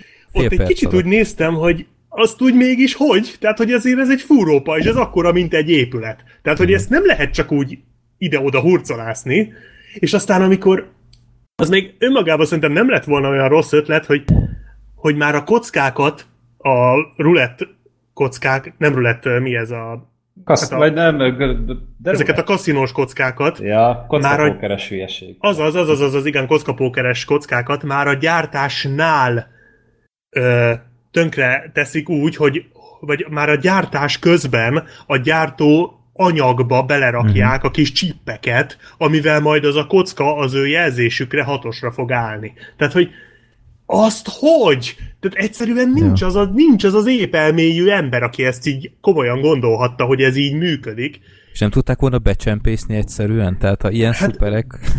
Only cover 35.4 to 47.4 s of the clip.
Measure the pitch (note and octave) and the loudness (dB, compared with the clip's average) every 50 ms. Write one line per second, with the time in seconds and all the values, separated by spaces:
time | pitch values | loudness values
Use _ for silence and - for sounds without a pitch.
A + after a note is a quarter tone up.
35.4 | D#3+ D3+ D#3 - D#3 D3 D3+ D#3+ F3 - - _ _ _ _ - F#3 F3+ E3 D3+ | 0 -2 -2 2 4 4 4 4 2 -2 -8 _ _ _ _ 0 0 0 2 2
36.4 | C3+ B2+ B2 A#2+ B2+ A#2+ B2+ B2+ C3 B2+ D3 C#3+ C3+ B2 A#2 A#2+ A#2 G#2+ G2+ G2 | 2 2 2 2 0 0 0 0 0 0 0 0 0 0 0 0 2 2 2 4
37.4 | G#2+ B2+ C3 C3 - C3+ - - D3 C#3+ - - - E3+ - - - - A2 - | 2 2 2 0 -2 -2 0 0 -2 0 -2 -4 -4 -4 -6 -8 -12 -12 -12 -8
38.4 | - B2+ A#2 B2+ D3+ - - - - - - - E3 D3 D#3 D#3 C#3+ D#3 D3+ D3+ | -6 -2 0 0 -2 -2 -8 -20 -20 -20 -8 -4 -2 0 0 0 0 0 0 2
39.4 | D3 D3+ D3+ D3+ D3 D3 C#3 D3+ D3 D3 - F#3+ F#3 F#3 - - C#3+ C#3+ D3+ D3 | 2 2 2 2 2 0 0 0 0 2 2 2 2 0 -2 -4 -2 -2 -2 -2
40.4 | C#3+ C3 B2+ C#3 C#3 C#3 D3+ E3 F3 D#3 B2+ B2 A#2+ A#2 - - C3+ B2 - D3 | -2 -2 -2 -2 -2 0 0 0 0 0 0 0 -2 -2 -2 -4 -6 -4 -4 -4
41.4 | C3+ B2 C#3+ C3 - A#2 A2 - - A#2+ A#2 - B2+ A#2+ B2+ A#2+ A#2 A2 G#2+ G#2 | -4 -4 -6 -6 -6 -10 -10 -10 -10 -10 -8 -8 -6 -4 -4 -4 -4 -6 -8 -10
42.4 | G#2+ A2 - - - - - - D3 D3 D3 F3+ F3 E3+ - - - - _ _ | -12 -14 -16 -20 -20 -18 -6 -4 -4 0 2 0 0 0 -4 -12 -20 -20 _ _
43.4 | _ _ _ _ _ _ _ _ _ - - - G#3+ A3 G#3+ - - - - - | _ _ _ _ _ _ _ _ _ -2 0 2 2 2 0 -2 -8 -10 -6 0
44.4 | - D4+ E4 D#4 A3+ E3+ C#3+ C3 A#2+ - - - - - - _ - F#3+ F#3+ G3 | 2 4 4 4 4 4 2 0 -2 -8 -12 -14 -16 -16 -12 _ -8 -6 -4 -4
45.4 | G3 G#3+ - - A#3 A3+ A#3+ B3 B3+ B3+ C4 D4 D#4+ D4 F#3+ F#3+ F#3 F#3 F3+ G3+ | -4 -4 -4 -4 -4 -2 -2 0 0 2 2 2 4 2 2 2 0 0 0 0
46.4 | G3+ F#3+ G3 B3+ D#4 E4 B3+ F#3+ - G3 F#3+ G#3+ G#3 B3 C4 A#3+ F#3+ - F3 D#3+ | 0 0 2 4 4 4 4 4 4 2 2 2 2 2 2 2 0 0 0 2